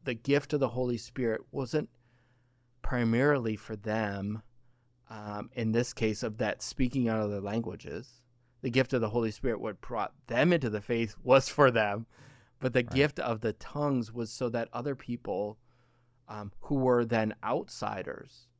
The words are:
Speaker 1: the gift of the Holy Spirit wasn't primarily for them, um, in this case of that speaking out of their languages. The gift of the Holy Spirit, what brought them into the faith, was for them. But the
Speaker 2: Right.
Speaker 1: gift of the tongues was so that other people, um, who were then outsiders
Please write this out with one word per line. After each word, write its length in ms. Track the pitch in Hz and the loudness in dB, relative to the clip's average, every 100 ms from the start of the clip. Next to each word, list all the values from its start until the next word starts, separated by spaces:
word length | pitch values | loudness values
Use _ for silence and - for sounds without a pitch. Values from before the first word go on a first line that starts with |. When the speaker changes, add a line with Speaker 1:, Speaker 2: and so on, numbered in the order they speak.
Speaker 1:
the 120 | - 120 | -6 -6
gift 380 | - 143 - | 2 2 2
of 60 | 147 | 0
the 80 | 131 | 0
Holy 300 | 113 127 120 | 0 -2 -2
Spirit 440 | - - 120 110 - | -6 -2 -2 -2 -4
wasn't 380 | 139 127 151 - _ _ _ _ _ _ _ _ _ | -8 -2 -2 -2 _ _ _ _ _ _ _ _ _
primarily 720 | - 123 117 117 139 147 113 107 | -2 2 2 4 4 4 2 -4
for 200 | - 107 | -6 -8
them, 640 | 104 110 107 101 98 107 - - - _ _ _ _ | -2 0 0 -2 -4 -6 -10 -20 -20 _ _ _ _
um, 400 | 110 104 104 104 | -14 -10 -8 -8
in 180 | - 113 | -4 0
this 220 | 113 123 | 2 0
case 300 | - 110 104 | 0 0 0
of 140 | 117 107 | -4 -2
that 220 | 107 - | -2 -2
speaking 460 | - - 127 135 120 | -8 0 0 2 0
out 140 | 110 | 0
of 80 | 107 | -2
their 120 | 101 | -4
languages. 800 | 101 113 117 101 - 78 120 _ _ _ _ _ | -4 -4 -4 -8 -10 -10 -12 _ _ _ _ _
The 80 | 135 | -2
gift 220 | 123 131 | 2 2
of 80 | 131 | 2
the 80 | 110 | 0
Holy 220 | 113 113 | 0 -2
Spirit, 300 | - 127 107 | -2 -2 -2
what 200 | 113 98 | -4 -8
brought 320 | - 117 101 - - | -8 -4 -4 -6 -4
them 260 | 117 151 | 2 4
into 180 | 170 131 | 4 2
the 120 | 104 | -2
faith, 340 | - 120 113 - | -2 0 0 -4
was 260 | 117 135 - | 6 6 6
for 220 | - 139 | 6 6
them. 380 | 113 104 104 117 - - - _ _ | 6 2 -2 -6 -16 -20 -20 _ _
But 140 | 131 | 0
the 60 | 123 | 0
Speaker 2:
Right. 160 | 117 127 | 0 2
Speaker 1:
gift 240 | 147 - | 2 2
of 220 | 143 113 | -4 -2
the 120 | 117 | -2
tongues 580 | 104 - 147 147 135 107 | -4 -8 -2 0 0 -2
was 200 | 117 113 | -6 -6
so 180 | - 123 | -4 -2
that 200 | 117 117 | -2 -4
other 220 | 117 135 131 | -4 -6 -6
people, 640 | - 120 - 95 104 110 _ _ _ _ _ _ - | -6 -8 -4 -4 -4 -8 _ _ _ _ _ _ -14
um, 240 | 107 101 - | -12 -10 -12
who 140 | - 143 | -4 0
were 300 | 127 123 117 | 4 4 4
then 300 | 113 107 104 | 2 0 -2
outsiders 1040 | 107 131 - - 104 104 92 69 - - _ _ | -4 -4 -4 -8 -6 -6 -8 -10 -14 -20 _ _